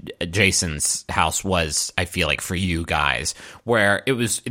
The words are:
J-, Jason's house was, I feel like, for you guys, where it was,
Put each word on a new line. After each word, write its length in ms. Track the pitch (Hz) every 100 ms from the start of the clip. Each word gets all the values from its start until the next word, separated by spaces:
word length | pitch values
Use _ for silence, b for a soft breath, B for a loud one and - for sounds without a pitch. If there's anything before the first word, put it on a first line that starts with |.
| - -
J-, 60 | 85
Jason's 800 | 90 98 - 90 73 - - -
house 360 | - 80 -
was, 480 | 98 90 80 73 - -
I 80 | 90
feel 200 | 92 80
like, 140 | 71
for 160 | - 90
you 280 | 92 82
guys, 520 | 82 78 71 62 76 B B B
where 400 | - 117 101 98 -
it 60 |
was, 280 | 123 117 - -